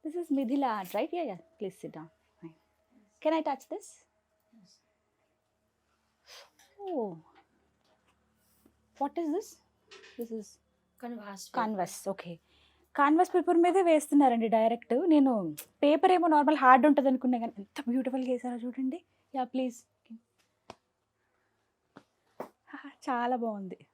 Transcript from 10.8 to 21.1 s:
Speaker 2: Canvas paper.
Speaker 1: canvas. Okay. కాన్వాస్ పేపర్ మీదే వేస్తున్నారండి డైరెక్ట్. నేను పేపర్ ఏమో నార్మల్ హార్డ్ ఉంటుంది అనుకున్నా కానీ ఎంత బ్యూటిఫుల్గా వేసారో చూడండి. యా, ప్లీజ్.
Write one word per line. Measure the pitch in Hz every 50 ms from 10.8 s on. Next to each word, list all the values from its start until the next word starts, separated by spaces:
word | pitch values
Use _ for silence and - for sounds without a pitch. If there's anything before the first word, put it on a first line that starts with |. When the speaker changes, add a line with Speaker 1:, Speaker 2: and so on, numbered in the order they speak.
| _ _ _ _ 254
Speaker 2:
Canvas | 240 240 233 208 202 - 285 -
paper. | - -
Speaker 1:
canvas. | 254 226 214 214 185 175 175 - - - 196 190
Okay. | - - 175 170 - _ _ _ _ _ _ _ _ _ _ _ -
కాన్వాస్ | 285 285 311 330 359 359 -
పేపర్ | 359 311 359 349 330 339
మీదే | 359 339 392 370 339
వేస్తున్నారండి | 320 302 294 - 285 285 285 262 233 233 226 220 226
డైరెక్ట్. | 220 220 226 233 233 - _ 226 262 359 349 311
నేను | 294 269 269 240 214 180 160 151 - - _ _ _ -
పేపర్ | 285 302 311 - 381 370
ఏమో | 349 339 339 311
నార్మల్ | 294 285 285 311 277 269
హార్డ్ | 254 254 269 247 302
ఉంటుంది | 285 294 262 269
అనుకున్నా | 262 254 - 254 247 233 226
కానీ | 233 - 196
ఎంత | 196 _ _ - 277 240
బ్యూటిఫుల్గా | 240 262 254 254 247 262 254 247 247
వేసారో | 240 247 247 247 233 233
చూడండి. | 247 226 - 262 262 285 359 _ _ _ _ _ _ -
యా, | 262 254 254 -
ప్లీజ్. | 262 254 254 233 - _ _ _ _ _ _ 226 226 _ _ _ _ _ _ _ _ _ _ - _ _ _ _ _ _ _